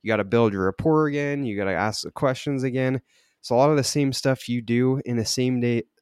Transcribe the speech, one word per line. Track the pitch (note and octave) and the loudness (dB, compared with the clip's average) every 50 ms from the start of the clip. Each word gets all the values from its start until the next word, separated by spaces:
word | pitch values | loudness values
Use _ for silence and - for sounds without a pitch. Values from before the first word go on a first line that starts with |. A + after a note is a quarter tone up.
| - | -4
You | G#2+ | -2
gotta | A2 G#2 G2+ | -2 -2 0
build | G2 A2 A#2 A#2 A2 G2+ | 2 2 4 4 4 2
your | G2 F#2 | 2 0
rapport | F#2+ F#2+ - - D#3+ D#3 D#3 D#3 | 0 -2 0 0 2 2 4 2
again. | D3+ C#3+ C#3+ C#3+ C#3+ C#3+ C#3+ C#3 | 2 0 -2 -4 -2 -4 -4 -4
You | A#2+ G2+ | -4 -4
gotta | G2 G2+ F#2+ F#2+ | -2 -2 -2 0
ask | E2 G2 G#2+ G#2+ - - | 0 0 -2 -2 -4 -8
the | D#2+ | -10
questions | - - - C3+ C3 - - D3 C#3+ C3+ B2+ | -6 -2 -2 0 0 -2 -4 -4 -2 -2 -2
again. | C3+ A#2+ C3 C3 C3 C3 C3 - _ _ _ _ _ _ _ | -2 -2 0 0 0 0 -2 -4 _ _ _ _ _ _ _
So | - - B2 | -4 0 2
a | A#2+ | 4
lot | C3+ D3 | 4 4
of | D#3 | 4
the | D3 B2+ | 2 2
same | - - D3 C#3+ C#3 B2+ | 0 0 0 0 0 0
stuff | - - C3+ C3 B2+ - - | -2 0 -2 -2 -2 -2 -4
you | A#2+ B2 | -4 -4
do | A#2 G#2 A#2 A#2+ B2+ C3 C3 C3+ - | -2 0 0 2 2 2 0 0 -2
in | - A#2+ A#2 | -2 -2 -2
a | G#2+ | -2
same | - - - B2+ B2+ B2+ B2 | -2 -2 0 0 0 0 0
day | A#2+ A#2+ A#2+ A#2 - _ _ _ | 0 0 0 0 -2 _ _ _